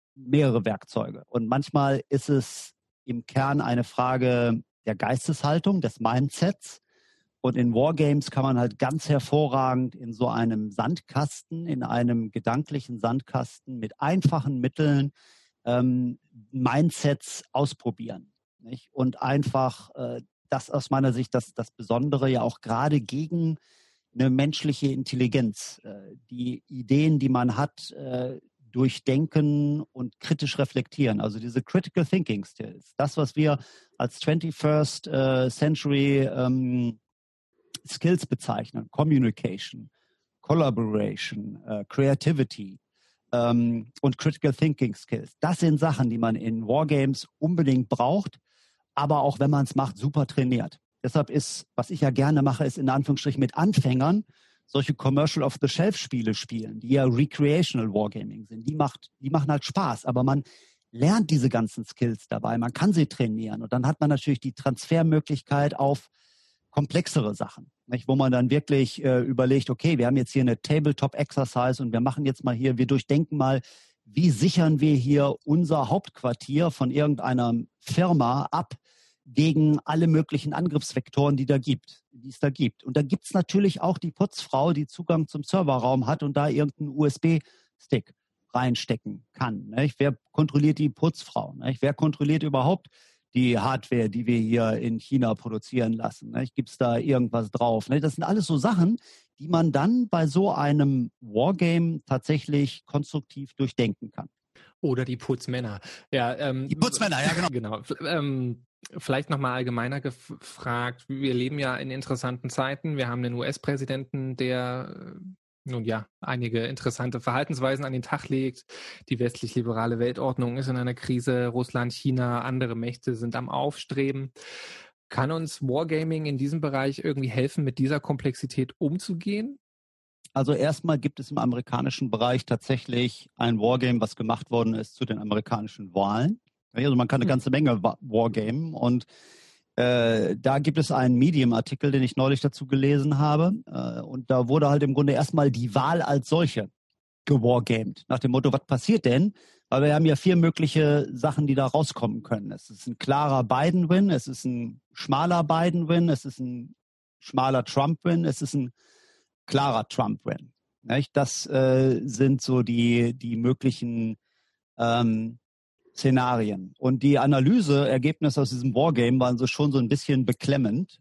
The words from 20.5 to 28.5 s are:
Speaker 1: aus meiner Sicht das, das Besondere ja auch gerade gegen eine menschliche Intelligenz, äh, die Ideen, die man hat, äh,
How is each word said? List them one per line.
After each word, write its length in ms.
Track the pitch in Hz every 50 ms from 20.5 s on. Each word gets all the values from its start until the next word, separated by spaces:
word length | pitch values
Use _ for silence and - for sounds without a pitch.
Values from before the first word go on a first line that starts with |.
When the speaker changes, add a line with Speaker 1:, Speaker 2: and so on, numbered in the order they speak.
| - 131 - -
Speaker 1:
aus 200 | - 147 131 -
meiner 200 | 139 135 135 135
Sicht 220 | 120 123 127 - -
das, 200 | 127 113 - -
das 180 | - 113 -
Besondere 580 | _ - 117 98 113 120 131 147 143 135 135 135
ja 120 | 127 123
auch 200 | 113 117 - -
gerade 400 | - 113 117 113 135 151 151 143
gegen 560 | 110 92 127 139 160 160 175 170 165 160 160 - - _ _ _ _ _ _ _ _ _ _
eine 160 | 120 131 131
menschliche 580 | 127 131 139 151 151 - - 151 139 - - 139
Intelligenz, 920 | 135 131 127 - - 127 127 123 107 135 123 110 101 - - - - - _
äh, 320 | 107 101 101 95 98 - 127 _ _
die 340 | 123 123 123 123 123 - - _
Ideen, 520 | 147 127 120 104 135 143 156 160 160 147
die 80 | 127 -
man 300 | 127 123 123 127 117 123
hat, 340 | 143 143 - - - -
äh, 480 | - 147 139 135 127 123 127 127 135 - - _